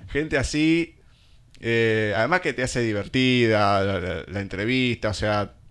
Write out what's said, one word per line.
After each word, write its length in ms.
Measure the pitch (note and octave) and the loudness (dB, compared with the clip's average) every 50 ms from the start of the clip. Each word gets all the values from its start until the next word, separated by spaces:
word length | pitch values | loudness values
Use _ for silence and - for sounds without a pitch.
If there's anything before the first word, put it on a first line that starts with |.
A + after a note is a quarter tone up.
| - - | -12 -6
gente 260 | - C#3+ D#3+ D#3 D3+ | -4 -4 -2 -2 -2
así, 600 | C#3 - - - D3 D#3 D#3+ E3 E3+ D#3+ - - - - - - _ _ - - - - - - - | -2 -2 -2 0 0 2 2 2 2 0 -4 -8 -20 -20 -20 -20 _ _ -20 -20 -20 -20 -20 -14 -8
eh, 520 | - A#2 A#2 A#2 A2+ A2+ A2 A2 G#2+ G#2 G2 | -4 0 0 2 2 2 2 2 0 0 0
además 260 | A2 A2+ C3+ F3 F3+ | 0 2 2 2 0
que 120 | F3+ D#3 | 0 -2
te 100 | B2 C#3 | -4 -2
hace 180 | F3 - - B2+ | -4 -2 -2 -2
divertida 1000 | A#2+ A2+ G#2 G2+ G2 - - C3 B2+ B2+ B2+ B2 A#2+ A2+ G#2+ G#2 G#2 G2+ G2+ G2 | -2 0 -2 -4 -4 -2 0 2 2 4 4 4 4 4 4 4 4 4 2 2
la, 180 | G2 G2 G2 F2+ | 2 0 -2 -2
la, 220 | F2+ F2+ F2+ D#2+ - | -4 -4 -6 -6 -8
la 140 | - F2+ G2+ | -8 -8 -8
entrevista, 680 | G2+ F#2 G2 F#2+ G#2 A#2 B2+ C3 B2+ B2 A#2 - - G#2+ | -8 -6 -6 -4 -2 0 0 0 0 0 -2 -2 -4 -4
o 40 | G2 | -4
sea, 380 | - G#2+ G#2+ G#2 G#2 G2+ - - - - - | -2 -2 -2 0 -2 -2 -4 -8 -18 -20 -20